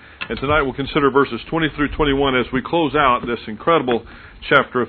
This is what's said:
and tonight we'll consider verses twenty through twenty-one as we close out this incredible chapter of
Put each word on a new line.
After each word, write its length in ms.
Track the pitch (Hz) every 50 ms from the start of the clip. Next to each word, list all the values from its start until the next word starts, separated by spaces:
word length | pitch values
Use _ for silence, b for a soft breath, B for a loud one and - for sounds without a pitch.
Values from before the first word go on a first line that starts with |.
| B B B B B -
and 100 | 117 110
tonight 220 | 131 139 147 156 143
we'll 100 | 135 117
consider 380 | 131 139 127 - 160 143 139
verses 320 | 120 139 139 123 120 110 - -
twenty 180 | - 165 160 151 -
through 180 | - 147 139 -
twenty-one 400 | - 160 147 139 135 139 139 131
as 120 | 127 120 120 -
we 80 | 131 120
close 320 | - - 170 165 143 127
out 260 | 151 147 131 120 120 110
this 120 | 113 120 113 -
incredible 560 | - 107 107 - - 170 160 139 127 120 113 B B B B B B B B - -
chapter 320 | 151 139 120 - - 127
of 80 | 120